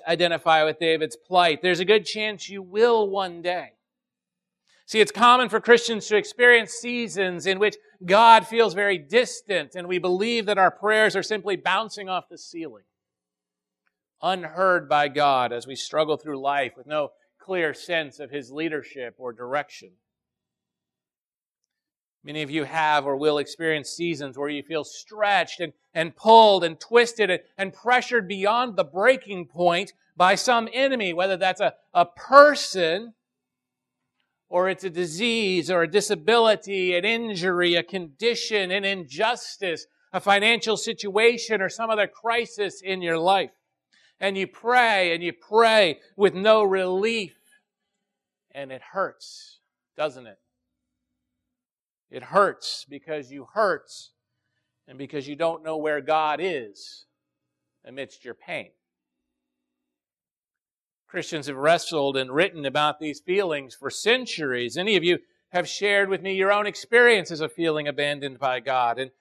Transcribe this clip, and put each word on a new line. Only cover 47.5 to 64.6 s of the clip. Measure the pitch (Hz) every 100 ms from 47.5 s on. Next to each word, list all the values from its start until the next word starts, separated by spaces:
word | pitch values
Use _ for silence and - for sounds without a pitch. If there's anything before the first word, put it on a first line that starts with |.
| _ _ _ _ _ _ _ _ _ _
And | 139 135
it | 127
hurts, | - 190 170 - - - - _ _ _ _ -
doesn't | 151 131 117
it? | 98 _ _ _ _ _ _ _ _ _ _ _ _ _ _ _ _ _
It | 107
hurts | 123 185 190 - - - -
because | 143 - 156 127
you | 143 -
hurt | 208 202 147 - - - _ _ _ _ _ _ _ _
and | 135
because | 139 151 135
you | 143
don't | 165 160
know | 160 156
where | 151 147
God | 135 156 156 147
is | 185 147 104 - - - _ _ _ _ _ _ _ _
amidst | 127 131 131 _
your | 123 -
pain. | - 156 98 _ _ _ _ _ _ _ _ _ _ _ _ _ _ _ _ _ _ _ _ _ _ _ _
Christians | 180 - 160 139
have | 135
wrestled | 147 170 - 160 139 135
and | 131
written | 143 185 165 139
about | 147 151 147
these | 156 139
feelings | - 196 185 147 131 -
for | 139
centuries. | - 202 254 240 - 143 123